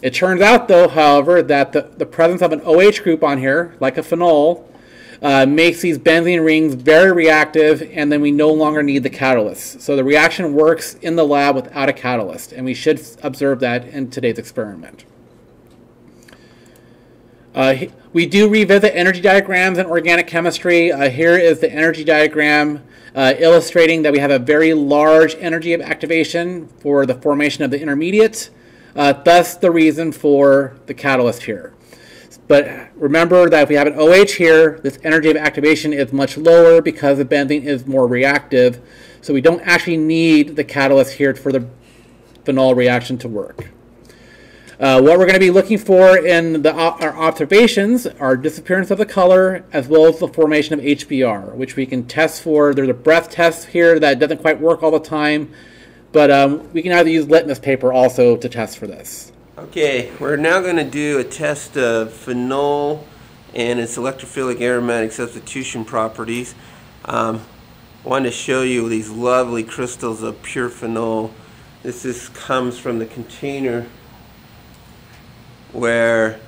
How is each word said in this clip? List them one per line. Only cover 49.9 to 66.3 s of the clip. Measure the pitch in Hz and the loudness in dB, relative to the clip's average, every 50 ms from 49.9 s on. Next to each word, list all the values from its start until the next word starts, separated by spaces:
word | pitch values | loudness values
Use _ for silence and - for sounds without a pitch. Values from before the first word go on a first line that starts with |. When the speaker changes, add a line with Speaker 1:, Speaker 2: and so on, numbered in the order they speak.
| 156 160 156 | 4 6 6
Speaker 1:
as | 165 160 160 | 4 4 2
the | 185 139 | -4 -8
formation | - - 160 151 151 151 147 151 160 147 | 0 0 0 2 2 0 -2 -2 -4 -6
of | 123 | -2
H | 143 147 143 - - | -2 -4 -4 -4 -8
B | 147 131 131 | -4 -2 -2
R, | 120 107 101 95 98 110 | -2 -2 -4 -10 -14 -10
which | 120 131 127 - | -12 -12 -10 -6
we | - 131 | -8 -8
can | 127 135 127 117 | -6 -6 -10 -10
test | 123 - 151 156 156 - - - | -8 -4 -2 -2 -2 -4 -8 -6
for. | 170 156 151 147 147 139 | -2 0 2 2 2 0
There's | 135 135 131 | 0 -2 -4
a | 123 | -4
breath | 120 - 151 160 170 170 - | -2 0 2 2 2 0 -4
test | - - 170 170 165 - - - | -4 0 0 0 0 -2 -14 -8
here | - 175 170 170 165 156 | -2 2 4 4 4 4
that | 151 147 139 123 | 2 0 0 0
doesn't | 147 143 160 147 - | -2 -2 -4 -4 -2
quite | 160 156 123 | -2 -2 0
work | 147 165 165 160 - | 0 0 0 0 0
all | 156 | 0
the | 156 156 | 0 0
time, | 156 - 156 151 151 151 151 151 147 - - - - - - - - - - - - _ | -4 -4 -6 -4 -2 -2 -2 -4 -6 -8 -14 -20 -20 -20 -20 -20 -20 -20 -20 -20 -20 _
but, | _ 156 147 143 | _ 2 4 4
um, | 139 139 139 139 143 156 - - - | 4 4 4 2 0 -4 -8 -8 -8
we | 170 160 | -8 -4
can | 180 175 | -2 2
either | 175 170 160 | 2 2 2
use | 160 165 151 | 2 -2 0
litmus | 139 156 165 170 151 139 123 | 2 2 2 2 0 -8 -8
paper | - 139 135 131 - 127 | -4 -4 -4 -2 -2 0
also | 127 127 127 127 127 - 123 120 117 | 2 2 2 2 2 2 2 2 2
to | 113 120 | 2 -2
test | 123 - 120 110 101 - | -10 -8 -8 -10 -10 -10
for | - - | -14 -16
this. | 101 92 - - - - - - - _ _ _ _ _ | -16 -16 -16 -18 -20 -20 -20 -20 -20 _ _ _ _ _
Speaker 2:
Okay, | - - - - 185 151 143 135 123 120 - - - | -20 -20 -14 -6 -4 -2 -2 -2 -4 -6 -8 -12 -10
we're | 143 135 151 | -6 -6 -4
now | 143 151 160 175 190 | -2 0 0 0 0
gonna | 185 180 175 170 151 | -2 -2 -2 -2 -4
do | 135 127 143 147 147 147 143 | -4 -6 -8 -6 -4 -4 -4
a | 127 | -4
test | - - - 156 147 151 147 - - - 143 | -6 -10 -8 -6 -6 -6 -8 -10 -12 -6 -4
of | 127 120 117 113 113 113 - | -2 -2 -2 -2 -4 -6 -10
phenol | - - - 123 123 123 127 135 139 143 143 143 143 143 147 151 151 151 - - - - - - - _ _ - | -18 -12 -10 -8 -6 -6 -6 -4 -4 -2 -2 -2 -4 -4 -6 -6 -8 -12 -20 -20 -20 -20 -20 -20 -20 _ _ -10
and | - 120 117 120 120 | -8 -6 -4 -4 -6
its | 117 113 - | -6 -8 -10
electrophilic | 127 120 131 135 131 - 127 - 143 131 127 123 120 | -8 -8 -8 -10 -10 -16 -16 -10 -8 -6 -6 -6 -4
aromatic | 120 120 123 120 120 120 120 117 110 110 110 | -4 -4 -4 -4 -2 -4 -4 -4 -4 -6 -8
substitution | - 123 113 - 117 - - - 135 131 127 - 123 110 | -10 -12 -12 -12 -18 -18 -14 -14 -12 -12 -12 -12 -12 -12
properties. | 107 120 117 110 113 110 - 117 110 | -8 -6 -6 -6 -6 -8 -12 -10 -10